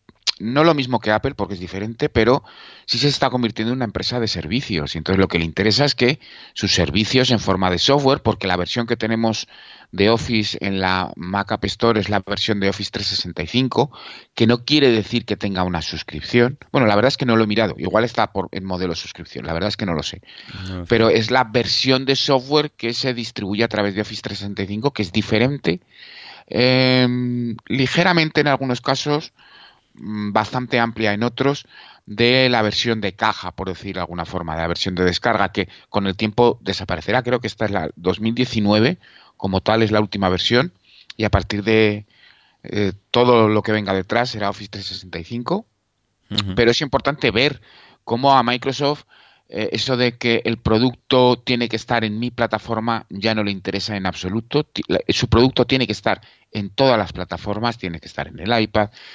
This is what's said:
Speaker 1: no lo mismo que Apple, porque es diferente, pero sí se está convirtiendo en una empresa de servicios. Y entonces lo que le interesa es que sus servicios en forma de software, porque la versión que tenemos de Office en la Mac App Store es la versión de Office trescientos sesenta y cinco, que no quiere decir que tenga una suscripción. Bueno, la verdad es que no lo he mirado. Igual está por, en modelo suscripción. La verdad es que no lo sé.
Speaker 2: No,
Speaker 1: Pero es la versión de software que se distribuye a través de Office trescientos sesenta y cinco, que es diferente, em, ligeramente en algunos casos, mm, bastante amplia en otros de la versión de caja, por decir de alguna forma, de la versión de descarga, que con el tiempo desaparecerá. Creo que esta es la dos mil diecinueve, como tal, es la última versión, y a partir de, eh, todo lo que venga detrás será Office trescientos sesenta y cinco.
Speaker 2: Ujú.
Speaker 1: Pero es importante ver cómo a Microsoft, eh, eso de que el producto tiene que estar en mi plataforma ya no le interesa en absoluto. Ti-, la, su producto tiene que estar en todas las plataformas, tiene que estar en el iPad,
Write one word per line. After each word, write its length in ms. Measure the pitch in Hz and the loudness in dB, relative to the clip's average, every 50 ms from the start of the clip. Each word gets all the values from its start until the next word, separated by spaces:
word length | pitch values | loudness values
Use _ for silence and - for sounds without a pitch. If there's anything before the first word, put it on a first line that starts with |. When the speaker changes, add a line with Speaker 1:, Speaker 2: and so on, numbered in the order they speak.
| _ - _ _ _ - - - | _ -20 _ _ _ -8 -8 -6
Speaker 1:
no 240 | 98 110 127 143 156 | -6 0 2 4 6
lo 100 | 170 156 | 6 4
mismo 260 | 143 131 127 127 113 | 2 0 0 -2 0
que 120 | - 107 | 2 2
Apple, 240 | 107 107 - 135 143 | 2 2 0 -2 -4
porque 180 | - 101 87 101 | -4 -6 -6 -6
es 60 | 85 | -8
diferente, 500 | 92 85 - 95 104 113 113 - 151 151 | -10 -8 -8 -6 -6 -8 -4 -4 -4 0
pero 340 | - 117 110 117 131 147 - - - - - - - - - | 2 4 4 4 4 2 0 -6 -18 -20 -20 -20 -20 -14 -8
sí 100 | - - | -6 -2
se 100 | 117 143 143 | 0 0 0
está 200 | 139 - 139 127 | 2 2 0 0
convirtiendo 440 | 120 123 120 110 - - 110 117 127 | 2 0 0 -2 -2 -2 -4 -2 -2
en 40 | |
una 80 | 131 127 | -2 -4
empresa 340 | 104 95 - 95 - 123 123 | -4 -6 -6 -6 -4 -4 -2
de 80 | 117 | -2
servicios. 680 | 104 - 90 80 76 - 135 139 - 104 80 73 - - | -2 -4 -4 -4 -4 -4 -4 -2 -2 -4 -4 -4 -4 -6
Y 20 | |
entonces 220 | 82 76 - 92 95 | -6 -2 0 2 4
lo 80 | 95 | 4
que 100 | - - | 4 2
le 80 | 85 82 | 0 -2
interesa 400 | 82 - - 98 110 101 117 143 | -2 0 0 2 2 4 4 2
es 80 | 143 - | 2 2
que 260 | - 127 120 147 - - - - - - - - | 2 2 2 2 0 -6 -18 -20 -20 -20 -16 -8
sus 180 | - - 98 - | -4 -2 0 2
servicios 560 | - 85 71 73 101 110 - - 131 127 127 | 2 0 2 0 0 0 2 2 2 4 2
en 80 | 123 | 2
forma 320 | 104 - 104 92 92 95 92 | 0 0 0 0 0 0 0
de 80 | 90 | 0
software, 460 | 87 - - 139 147 139 131 139 143 - | 2 2 2 2 4 4 2 2 2 2
porque 240 | 135 120 104 - | 0 0 0 -2
la 100 | 95 90 | -2 -2
versión 300 | 90 90 - - 123 117 | -2 -2 -4 -4 -4 -4
que 100 | 117 120 | -4 -4
tenemos 500 | 113 110 110 117 113 117 113 107 - - - - - - - - - - _ | -2 -2 -2 0 0 0 0 0 -2 -6 -12 -16 -20 -20 -20 -20 -20 -20 _
de 180 | - 92 98 107 | 0 2 4 4
Office 480 | 117 113 - - 120 110 104 - - - | 4 2 0 0 -2 -2 -2 -2 -4 -6
en 200 | - 101 98 95 | -4 -4 -2 0
la 320 | 95 92 92 92 90 - - | 0 0 0 0 -2 -4 -8
Mac 360 | - 87 90 98 101 101 - | -10 -8 -4 -4 -4 -2 -2
App 140 | 110 - - | -4 -4 -4
Store 340 | 101 - - - 117 113 107 | -6 -2 0 2 2 2 2
es 100 | 92 98 | 0 0
la 120 | 107 98 95 | -2 -2 -2
versión 340 | - 101 - - - 107 101 | -4 -6 -4 -2 -2 -2 0
de 100 | 98 98 | 0 -2
Office 200 | 98 - 101 - | -2 -4 -6 -8
trescientos 280 | - - 101 - - | -8 -6 -6 -4 -4
sesenta 260 | - - 90 82 - 80 | -6 -6 -6 -8 -8 -6
y 40 | |
cinco, 440 | 78 - 123 131 123 - - 156 147 - - - - - - - _ _ | -2 0 0 0 0 2 0 0 0 -4 -12 -18 -18 -18 -20 -20 _ _
que 140 | - 117 | 2 4
no 180 | 110 120 120 120 | 4 4 2 2
quiere 240 | - 151 151 139 127 | 2 2 4 6 6
decir 360 | 117 110 101 - 120 117 - | 6 4 2 0 -4 -4 -2
que 120 | - 104 | -4 -4
tenga 240 | - - 101 98 92 | -4 -4 -4 -2 -2
una 220 | 90 90 90 82 76 | -2 -2 -2 -4 -4
suscripción. 760 | - - 80 - - - 78 - - - 123 120 127 143 - - _ | -6 -8 -10 -10 -10 -10 -10 -4 2 4 4 4 4 2 -4 -8 _
Bueno, 160 | - 139 123 | 0 2 4
la 80 | 107 101 | 4 4
verdad 140 | 101 113 139 | 4 4 2
es 80 | - | 2
que 80 | - 139 | 0 0
no 80 | 123 113 | 2 2
lo 80 | 113 113 | 2 2
he 40 | |
mirado. 280 | 104 104 113 110 92 - | 2 2 0 0 0 -2
Igual 260 | - - 92 - 110 117 | -4 -2 0 2 2 2
está 280 | 117 - - 107 - | 2 0 0 -2 0
por, 180 | - 98 90 - | -2 -4 -6 -6
en 120 | - 92 92 | -8 -8 -6
modelo 320 | 95 92 90 92 87 82 | -6 -4 -4 -2 -4 -4
suscripción. 500 | - - - - - 85 - - 64 60 | -6 -8 -12 -14 -16 -16 -14 -14 -10 -8
La 80 | 78 82 | -6 -4
verdad 140 | 82 92 | -2 -2
es 100 | 107 - | -2 -2
que 80 | - 113 | -2 -2
no 80 | 92 82 | -2 -2
lo 80 | 76 | -4
sé. 200 | 76 - - 87 - - - - - - - 95 92 95 | -4 -6 -10 -12 -16 -20 -20 -20 -20 -16 -14 -14 -12 -10
Speaker 2:
No, 160 | 92 90 87 - | -10 -8 -2 2
Speaker 1:
Pero 200 | 120 110 113 110 | 2 4 6 4
es 180 | 101 113 110 117 | 4 4 2 2
la 140 | 127 131 123 | 2 2 2
versión 600 | 110 107 123 113 - - - - 131 131 131 135 | 2 0 0 0 0 -2 0 2 2 2 2 2
de 100 | 127 139 | 0 0
software 560 | - - 147 139 127 123 135 147 151 147 151 | 0 2 2 2 0 0 0 0 0 0 -2
que 220 | - - - 117 120 | -6 -8 -6 -6 -4
se 200 | - 135 131 123 | -4 -4 -4 -4
distribuye 500 | 120 113 113 - - 107 95 104 104 117 | -4 -6 -8 -8 -8 -6 -2 0 0 0
a 40 | |
través 260 | 117 110 107 101 101 92 | 0 0 0 -2 0 -2
de 80 | 101 | -2
Office 220 | 104 - 110 104 - | -4 -6 -8 -10 -10
trescientos 400 | - 104 98 101 101 101 - 98 | -10 -8 -8 -10 -8 -6 -6 -6
sesenta 0 | |
y 40 | 92 104 | -6 -4
cinco, 180 | 107 117 143 | -4 -4 -2
que 120 | - - 104 | -2 -4 -4
es 80 | 85 | -2
diferente, 680 | 87 107 101 - 113 107 120 135 143 139 - - - 180 _ _ _ - - - - - - - - - - | -2 -2 0 0 0 2 2 0 -2 -2 -2 -2 -2 -4 _ _ _ -20 -20 -20 -20 -20 -20 -20 -20 -20 -12
em, 1080 | - - - 123 127 127 131 131 127 127 127 127 123 123 123 123 123 120 120 120 117 113 - - | -4 0 2 2 4 4 4 4 4 4 4 4 2 0 -2 -2 -2 -2 -2 -4 -4 -6 -8 -8
ligeramente 760 | - 113 135 131 123 - 165 175 190 175 170 156 156 - 156 | -4 -2 0 0 2 2 2 2 4 4 2 2 2 2 2
en 60 | 143 | 2
algunos 340 | 147 135 127 135 131 123 120 | 2 2 0 0 -2 -2 -2
casos, 520 | - 143 135 - - 147 147 151 - - _ _ _ - - - - - _ _ _ _ _ | -2 -2 -2 -2 0 -2 -2 -2 -2 -6 _ _ _ -20 -20 -20 -20 -20 _ _ _ _ _
mm, 360 | - - 104 107 107 104 104 98 | -14 -12 -8 -6 -6 -4 -2 0
bastante 460 | 110 107 - - 127 127 113 135 120 | 0 0 0 -4 -6 -4 -2 0 0
amplia 340 | 117 117 110 110 113 104 101 | 0 0 0 -2 0 0 0
en 100 | 104 117 | 0 -2
otros 420 | 120 120 - 123 139 143 - - _ - - - - - _ _ | -2 0 0 0 0 0 -2 -6 _ -20 -20 -20 -20 -20 _ _
de 440 | - 104 104 117 120 127 131 131 127 | -8 -2 2 4 4 4 4 4 4
la 120 | 123 113 | 2 2
versión 380 | 107 104 101 - - 120 113 110 | 2 0 0 0 -2 -2 -2 -2
de 120 | 104 98 92 | -2 -6 -2
caja, 380 | - 113 110 98 - - 90 | 0 0 0 0 -2 -8 -10
por 160 | - - 95 92 | -8 -8 -8 -8
decir 260 | 90 - - 98 92 | -8 -8 -10 -8 -8
de 60 | 95 | -6
alguna 240 | 87 85 87 87 82 | -6 -6 -6 -8 -8
forma, 300 | - 90 90 82 82 80 | -6 -6 -6 -6 -6 -4
de 60 | 80 | -4
la 60 | 82 | -2
versión 280 | 85 85 - - 98 92 | -2 -2 -2 -4 -2 0
de 100 | 90 92 | 2 2
descarga, 460 | 90 85 - - 120 110 95 98 92 | 2 2 2 2 2 2 2 0 0
que 180 | - 107 92 - - - _ _ | -2 -4 -6 -6 -10 -20 _ _
con 180 | - 101 98 | -2 -2 -2
el 80 | 98 92 | -2 -2
tiempo 440 | 98 110 107 104 - 120 120 - - | -2 -2 0 2 4 4 4 4 0
desaparecerá. 600 | - 95 98 - 98 - 92 80 - - 107 127 120 | -4 -6 -6 -4 -6 -6 -6 -6 -2 -2 0 0 0
Creo 160 | 120 127 120 | 0 -2 -2
que 80 | 120 | -4
esta 180 | 107 - - 113 | -6 -6 -4 -4
es 60 | 101 | -2
la 180 | 101 95 80 - - | -2 -4 -4 -6 -8
dos 240 | - 87 90 90 92 | -4 -4 -2 -2 -2
mil 140 | 107 113 117 | -2 -2 -2
diecinueve, 640 | 123 131 127 117 113 104 101 104 107 110 139 180 - _ - - - - _ _ | -2 -2 -2 -2 0 2 4 4 4 4 2 0 -4 _ -20 -20 -20 -20 _ _
como 240 | - - 98 95 95 | -6 -4 -2 -2 0
tal, 220 | - - 107 113 113 | 2 2 2 4 4
es 80 | 101 | 4
la 100 | 107 107 | 4 2
última 260 | 107 92 - 101 98 90 | 2 0 0 0 0 2
versión, 440 | 92 87 - - 120 123 135 180 - _ _ _ _ - _ - - | 2 0 0 2 2 2 2 0 -6 _ _ _ _ -20 _ -14 -6
y 80 | - 110 | -4 0
a 40 | 104 | 2
partir 340 | - 98 87 - 107 104 98 | 2 0 0 -2 -4 -2 0
de, 420 | 107 110 110 110 104 104 104 104 _ _ _ _ _ _ _ _ _ _ _ - | 2 4 4 4 4 2 -2 -8 _ _ _ _ _ _ _ _ _ _ _ -14
eh, 300 | - - 104 104 95 92 - _ _ | -8 -4 -2 -2 -2 -4 -6 _ _
todo 360 | - 120 123 123 123 117 110 104 | 2 4 6 6 6 6 6 6
lo 120 | 107 107 | 4 2
que 100 | 98 113 | 2 0
venga 220 | 107 107 104 95 95 | 0 0 0 0 -2
detrás 360 | 95 95 - 110 117 123 123 | -2 -2 0 0 0 0 -2
será 180 | 120 107 104 101 | -4 -4 -4 -4
Office 200 | 101 - 104 98 | -4 -6 -12 -14
trescientos 280 | - 101 101 - 95 | -12 -12 -12 -12 -12
sesenta 220 | 90 95 92 87 85 | -14 -12 -12 -12 -12
y 40 | 85 | -10
cinco. 420 | - 120 120 120 - 175 208 233 _ _ _ _ _ _ _ _ _ _ _ _ - | -8 -8 -6 -4 -4 -4 -4 -6 _ _ _ _ _ _ _ _ _ _ _ _ -8
Speaker 2:
Ujú. 260 | 104 101 98 95 92 | -6 -6 -4 -2 0
Speaker 1:
Pero 160 | 110 117 117 | 2 4 4
es 100 | 120 - | 4 2
importante 500 | 156 131 139 135 - 139 143 143 - 120 | 0 -2 -2 -2 0 -2 -2 0 0 0
ver 300 | 95 110 135 147 135 - - - - - - - _ _ _ | 2 2 2 2 0 -4 -12 -20 -20 -20 -20 -20 _ _ _
cómo 300 | - 117 120 135 139 139 | -6 -2 0 4 4 4
a 100 | 131 117 | 4 4
Microsoft, 600 | 120 123 123 120 135 127 135 147 139 147 - - _ _ _ _ _ _ _ _ _ | 2 0 0 -2 -4 -2 0 0 0 0 -2 -8 _ _ _ _ _ _ _ _ _
eh, 200 | - 92 110 - - | -6 -6 -4 -4 -4
eso 240 | 110 - 135 131 | -4 -2 0 0
de 200 | 120 123 120 120 | 2 0 0 0
que 240 | - - 120 117 - - | -2 0 0 0 0 0
el 120 | 113 113 | -2 -4
producto 800 | 113 - 113 110 110 123 127 123 - _ - 135 127 127 123 123 120 - | -2 0 2 2 4 2 0 -2 -4 _ 2 4 6 6 6 4 2 0
tiene 240 | - 127 120 120 | -2 -2 -2 -2
que 80 | 113 - | -2 -4
estar 300 | 110 - - 123 117 110 | -6 -2 -2 -2 0 0
en 140 | 107 104 110 | -2 -2 -4
mi 120 | 120 120 | -6 -6
plataforma 760 | 120 - 117 110 110 104 - 117 113 110 110 120 117 110 - - | -4 -4 -2 -2 -2 -4 -4 -4 -4 -4 -2 -2 -4 -4 -6 -10
ya 260 | - 98 95 113 110 | -8 -4 -2 0 0
no 80 | 110 104 | 0 0
le 80 | 101 | -2
interesa 460 | 98 92 90 98 90 98 - - 104 | -4 -6 -6 -6 -4 -4 -4 -6 -6
en 80 | 98 95 | -4 -4
absoluto. 580 | 92 - - - 92 101 113 113 - - 147 151 | -4 -4 -4 -6 -4 -4 -6 -4 -2 -2 -2 -2
Ti-, 200 | _ - - - | _ -6 -8 -4
la, 120 | - - - - - | -2 -2 -2 0 -2
su 180 | - - - | -2 -2 0
producto 380 | - - 113 123 131 - - 123 | 4 4 6 6 6 4 2 2
tiene 200 | - 135 131 123 | 2 0 0 0
que 40 | 98 | -2
estar 300 | 107 - - 113 98 - - - _ _ _ _ - | -4 -2 -2 -2 -2 -2 -6 -14 _ _ _ _ -8
en 160 | 107 101 95 | -8 -8 -6
todas 280 | - - 135 135 120 | -2 2 2 4 4
las 140 | 110 98 85 | 2 0 -2
plataformas, 640 | - 95 90 - 87 85 - 104 101 107 113 120 - | -6 -10 -8 -8 -10 -8 -6 -6 -4 -4 -4 -4 -4
tiene 220 | - - 90 85 82 | -6 -8 -8 -8 -10
que 80 | - | -14
estar 200 | - - - - - | -12 -10 -10 -10 -10
en 100 | - - | -12 -8
el 220 | 80 107 120 113 | -4 0 0 0
iPad, 300 | 107 101 - 107 104 104 - - - - | 0 2 2 0 0 0 -4 -12 -20 -20